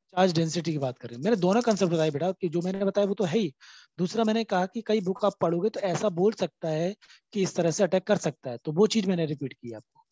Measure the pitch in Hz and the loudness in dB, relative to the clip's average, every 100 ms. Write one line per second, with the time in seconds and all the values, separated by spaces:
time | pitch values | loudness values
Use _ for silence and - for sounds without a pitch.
0 | _ 180 190 165 165 160 156 151 131 123 | _ 2 2 4 0 -2 -2 -2 -4 -6
1 | 117 120 170 226 175 214 240 196 185 170 | -12 -4 0 2 2 2 2 2 2 2
2 | 156 143 175 190 180 165 180 190 196 202 | 0 0 -2 -2 -4 -2 -4 -2 0 2
3 | 202 202 185 202 175 - - - _ - | 0 0 0 0 -2 -6 -20 -20 _ -4
4 | 175 226 220 226 226 185 185 233 - 220 | -4 0 0 0 0 0 0 -4 0 0
5 | 180 185 202 - 170 170 208 - 190 160 | 0 0 0 0 0 0 -2 -2 -2 0
6 | 208 170 202 226 175 - 160 156 175 208 | 0 2 0 0 -6 -4 -4 -2 -2 -6
7 | - - _ 208 180 - 170 156 185 185 | -16 -20 _ -2 -2 2 0 2 2 2
8 | - 190 160 - 135 117 - 156 214 220 | 2 0 0 -6 -12 -10 -4 2 2 2
9 | 190 175 156 147 135 - 120 110 _ _ | 0 0 -2 -4 -8 -10 -16 -16 _ _
10 | _ | _